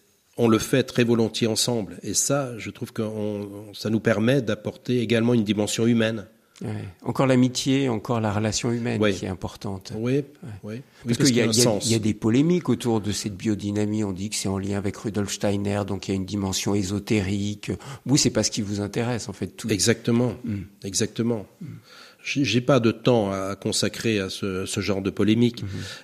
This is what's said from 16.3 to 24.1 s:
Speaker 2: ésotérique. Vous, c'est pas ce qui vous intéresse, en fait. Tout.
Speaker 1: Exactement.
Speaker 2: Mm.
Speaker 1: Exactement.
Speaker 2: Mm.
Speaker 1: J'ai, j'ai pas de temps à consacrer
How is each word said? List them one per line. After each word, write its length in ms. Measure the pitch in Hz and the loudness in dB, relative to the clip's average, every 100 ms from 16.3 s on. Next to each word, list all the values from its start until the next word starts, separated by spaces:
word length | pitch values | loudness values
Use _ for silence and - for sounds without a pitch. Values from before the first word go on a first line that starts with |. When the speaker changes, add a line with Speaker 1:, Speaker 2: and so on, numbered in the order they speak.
| 104 98 90 - | -2 -2 -2 0
Speaker 2:
ésotérique. 1000 | 101 92 101 - 110 92 101 104 104 - 95 - 135 - | 0 0 -4 0 0 0 -2 -4 -6 -8 -8 -10 -10 0
Vous, 120 | 151 | 2
c'est 120 | 127 | 4
pas 140 | 117 | 2
ce 80 | 104 | 0
qui 100 | - | -2
vous 200 | 101 101 | -4 -4
intéresse, 480 | 104 110 117 120 - | -4 -2 -2 -4 -8
en 40 | |
fait. 140 | 95 95 | -8 -8
Tout. 220 | - 113 | -6 -2
Speaker 1:
Exactement. 680 | 104 117 110 - 117 123 95 - | 2 2 2 2 2 2 -2 -6
Speaker 2:
Mm. 160 | 101 90 - | -6 -8 -12
Speaker 1:
Exactement. 640 | 101 - 107 - 117 113 92 - | -6 -2 -2 0 -2 -2 -6 -14
Speaker 2:
Mm. 60 | 151 - - - - - - | -14 -16 -20 -20 -20 -12 -4
Speaker 1:
J'ai, 200 | 135 120 | 0 2
j'ai 160 | 117 | 2
pas 180 | 127 135 | 4 4
de 120 | 113 | 4
temps 420 | - 139 120 98 | 2 4 4 2
à 240 | 95 95 98 | -2 -4 -4
consacrer 600 | 110 - 101 - 117 | -4 0 -2 0 0